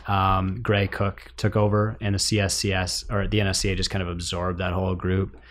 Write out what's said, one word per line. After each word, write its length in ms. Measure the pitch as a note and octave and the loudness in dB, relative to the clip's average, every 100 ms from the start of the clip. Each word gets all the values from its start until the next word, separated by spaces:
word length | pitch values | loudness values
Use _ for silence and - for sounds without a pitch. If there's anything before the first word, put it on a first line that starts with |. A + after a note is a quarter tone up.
| - | -2
um, 540 | G2 F#2+ F#2+ F#2+ F#2+ | 2 4 4 2 -2
Gray 260 | A#2 G2+ F#2+ | 0 2 2
Cook 440 | - G2 - - - | 0 -2 -4 -16 -2
took 180 | G#2+ G#2+ | 0 2
over, 400 | G#2 G#2 G#2+ G#2+ | 2 2 0 -2
and 120 | G#2 G2 | -2 0
the 40 | |
C 200 | - G#2+ | 0 2
S 160 | G2 - | 0 0
C 180 | G2+ | 0
S, 320 | F#2 F#2 - - | 0 -2 -4 -4
or 160 | G#2 F#2+ | -2 0
the 120 | G#2+ | 2
N 60 | G2 | 2
S 120 | F#2+ | 0
C 100 | G2+ | 0
A, 40 | F#2 | 0
just 140 | F#2 | -2
kind 100 | G2 | -2
of 40 | F2 | -4
absorbed 520 | F2 E2+ F2 F2+ F2 | -4 -6 -4 -4 -2
that 140 | F2+ | -2
whole 200 | F2+ F#2 F2+ | 0 0 0
group. 400 | F2+ F#2+ F#2+ - - | 0 2 0 -6 -20